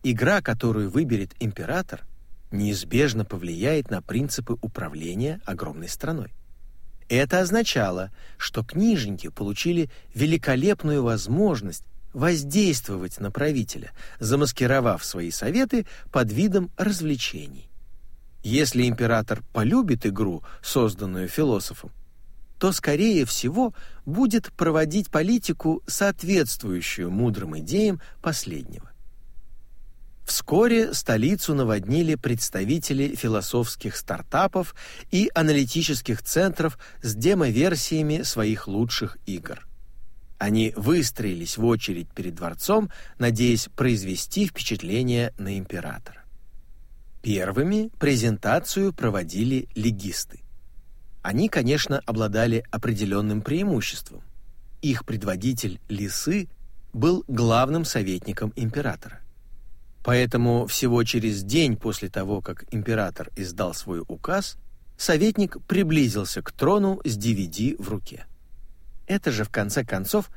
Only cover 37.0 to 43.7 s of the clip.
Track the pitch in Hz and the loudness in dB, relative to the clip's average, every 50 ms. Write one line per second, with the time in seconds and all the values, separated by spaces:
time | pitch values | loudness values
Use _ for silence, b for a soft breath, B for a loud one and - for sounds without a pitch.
37 | B 117 110 107 135 170 202 190 156 127 107 120 151 190 175 147 - - 165 156 | B -4 -2 2 4 4 6 6 6 4 6 6 4 4 4 2 0 0 0 2
38 | 156 151 151 165 123 - - 113 110 107 110 104 - - 95 101 117 120 - - | 2 2 2 0 0 -2 0 0 2 2 2 0 -2 -2 0 0 0 0 0 -2
39 | 113 - - - - - 95 87 80 - - - - - - - - - - - | -4 -4 -6 -8 -8 -8 -8 -6 -6 -10 -12 -12 -12 -14 -14 -14 -14 -14 -12 -12
40 | - - - - - - - - 95 101 107 110 113 110 107 107 104 123 170 175 | -10 -10 -10 -12 -14 -14 -8 -4 0 2 4 4 2 2 0 0 2 2 4 4
41 | 151 117 - - 107 101 90 85 85 - - - 110 117 117 113 - - 92 85 | 2 0 -2 -2 -2 -2 -2 -4 -6 -6 -4 0 4 4 4 2 2 -2 -4 -6
42 | 85 - - - 92 90 85 165 175 170 170 - - - 202 220 214 190 B B | -6 -10 -8 -8 -6 -6 -6 -6 -6 -6 -6 -4 0 2 2 4 2 0 B B
43 | B B B B 123 120 117 113 123 120 120 110 - - | B B B B 2 2 4 4 4 4 4 4 2 -2